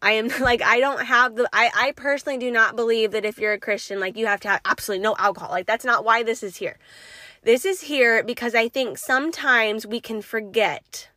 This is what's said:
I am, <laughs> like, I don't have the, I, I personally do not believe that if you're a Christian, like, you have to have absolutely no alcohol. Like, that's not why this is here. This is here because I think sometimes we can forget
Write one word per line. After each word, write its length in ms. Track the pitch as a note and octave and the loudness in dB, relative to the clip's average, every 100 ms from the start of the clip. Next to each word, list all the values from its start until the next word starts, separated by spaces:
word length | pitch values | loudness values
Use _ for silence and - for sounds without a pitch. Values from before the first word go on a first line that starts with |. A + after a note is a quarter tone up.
I 120 | G3+ | 0
am, 140 | A3 A#3 | 2 0
<laughs> 120 | B3+ | 0
like, 220 | B3+ A#3+ | 0 2
I 180 | - A#3+ | 2 2
don't 260 | C4+ C4+ A#3+ | 2 -2 0
have 300 | A#3+ B3+ A3 | 2 2 2
the, 140 | A#3+ | 0
I, 180 | A3 A#3 G#3 | 2 2 2
I 160 | C4 | -2
personally 460 | - C#4 C#4 D4 C4 | -2 -4 -4 -4 -4
do 120 | B3 | -2
not 280 | A#3 A3 A3+ | 2 2 2
believe 340 | A#3 A3+ A3 | 0 2 0
that 140 | G#3+ G#3 | 0 -4
if 120 | A3 | -2
you're 160 | G#3+ | -2
a 60 | G#3 | -2
Christian, 400 | - G3+ - G3 | -2 -4 -4 -6
like, 160 | F#3+ A3 | -6 -4
you 100 | A3 | -2
have 120 | G3+ | -2
to 60 | G#3 | -2
have 140 | G3 | -2
absolutely 400 | - - - F#3+ | 0 -4 -4 -2
no 120 | G#3+ - | -2 0
alcohol. 320 | G3+ F3+ E3 | 0 0 -6
Like, 160 | F3+ F#3 | -4 -2
that's 180 | A3+ B3+ | -2 0
not 200 | A#3 A3+ | 0 2
why 180 | A3+ | 2
this 180 | A3+ A3+ | 0 -4
is 160 | G3+ - | -6 -8
here. 200 | F3+ - _ - - - - - | -10 -10 _ -20 -20 -20 -20 -2
This 220 | - B3 F#4+ | 2 4 2
is 160 | F#4 | -4
here 420 | D4+ C#4+ A#3 A3+ | -2 2 4 4
because 320 | G#3 A#3+ A#3+ A3+ | 0 -4 0 0
I 140 | A#3 | 2
think 280 | C4+ A#3+ F#3+ | 0 -4 -6
sometimes 880 | - C4 D#4 - C#4+ A#3+ A3 G#3+ G#3+ | 0 0 0 -2 2 4 2 -2 -6
we 140 | A#3 | -8
can 220 | - A3 | -6 -10
forget 880 | - A3+ G#3 A3 F#3+ C#3+ - - - | -6 -8 -2 0 0 -2 -10 -18 -18